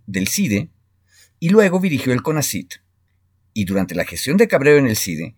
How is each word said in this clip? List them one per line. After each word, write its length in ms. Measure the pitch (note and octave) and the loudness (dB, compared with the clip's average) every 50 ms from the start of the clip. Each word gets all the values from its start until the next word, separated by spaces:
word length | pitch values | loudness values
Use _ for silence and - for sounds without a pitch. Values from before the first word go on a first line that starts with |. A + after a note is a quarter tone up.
| - | -14
del 240 | - F#2+ F#2+ F#2+ - | -6 -4 -2 -2 -2
cide 400 | - G3+ G3+ A3 G3+ G#3 E3 - _ _ _ _ _ _ _ _ _ _ _ _ _ - | -2 -2 0 0 0 -2 -2 -6 _ _ _ _ _ _ _ _ _ _ _ _ _ -6
y 100 | E3 E3 | 0 4
luego 300 | G3+ A3 G#3 F3+ F3 F#3 | 4 4 4 4 2 0
dirigió 340 | F#3 F#3 C#3+ B2+ - B2+ B2 | 0 0 -2 -2 0 0 -2
el 80 | C3 | -2
conacit. 540 | C3 D#3 D#3 D3+ C3+ - - F#2 - - - - _ _ _ _ _ _ _ _ _ _ _ _ _ _ - | -2 -2 -2 -2 -2 -4 -6 -8 -10 -12 -18 -20 _ _ _ _ _ _ _ _ _ _ _ _ _ _ -6
Y 120 | A2 G2 | -6 -4
durante 280 | F2 G2 G2 F#2 F2+ E2 | -2 -2 -2 -2 -2 -4
la 120 | E2+ - | -6 -6
gestión 320 | - F2 - - B2+ D#3+ | -6 -6 -8 -4 0 2
de 100 | G3+ A#3 | 2 2
Cabrero 300 | - F#3 C#3+ C3+ D3 D3 | 2 2 2 4 6 6
en 100 | C#3+ C#3 | 6 4
el 80 | A#2 G#2 | 2 0
cide 400 | - - F#2+ D#2+ D2+ E2+ A2 - | -2 -4 -6 -6 -8 -8 -12 -14